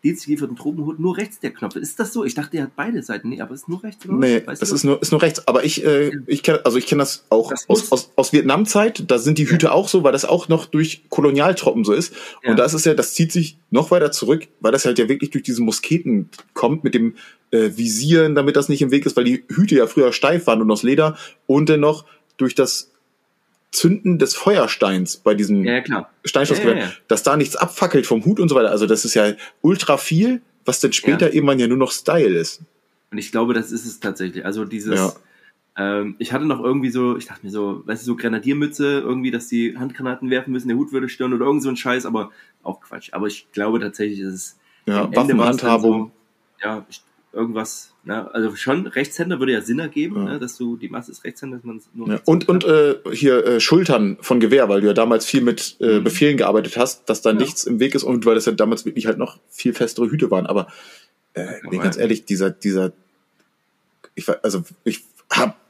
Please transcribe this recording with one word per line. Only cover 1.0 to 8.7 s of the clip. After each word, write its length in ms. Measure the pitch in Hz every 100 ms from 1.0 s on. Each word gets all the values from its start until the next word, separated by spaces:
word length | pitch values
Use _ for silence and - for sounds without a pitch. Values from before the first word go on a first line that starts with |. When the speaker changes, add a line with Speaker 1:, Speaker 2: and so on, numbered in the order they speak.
Speaker 1:
nur 160 | 170 185
rechts 240 | 214 -
der 100 | -
Knopf. 220 | - 196
Ist 240 | - - -
das 140 | 202
so? 120 | 240
Ich 100 | 240
dachte, 180 | - 147
der 120 | 165
hat 120 | 135 -
beide 260 | 196 226
Seiten. 280 | 120 104 113
Nee, 100 | 127
aber 140 | 110
ist 140 | 127 -
nur 140 | 180
rechts, 240 | 220 196 185
oder? 80 | 131
Speaker 2:
Nee, 280 | 131 117 -
Speaker 1:
Weißt 160 | -
Speaker 2:
das 60 | 98
Speaker 1:
du? 60 | 139
Speaker 2:
ist 80 |
nur, 180 | 139 139
ist 80 | -
nur 120 | 156
rechts. 260 | 165 156 -
Aber 160 | 127
ich, 200 | 151 -
äh, 260 | 151 143 147
Speaker 1:
Ja. 80 | 143 127
Speaker 2:
ich 160 | 147
kenn, 140 | - 156
also 140 | 131 120
ich 80 | -
kenn 120 | 147
das 260 | 139 - _
auch 200 | 110 113
Speaker 1:
Das 180 | 135 -
Speaker 2:
aus, 120 | 214
Speaker 1:
muss 120 | -
Speaker 2:
aus, 180 | 127 -
aus 180 | - 131
Vietnam-Zeit. 760 | 151 135 147 214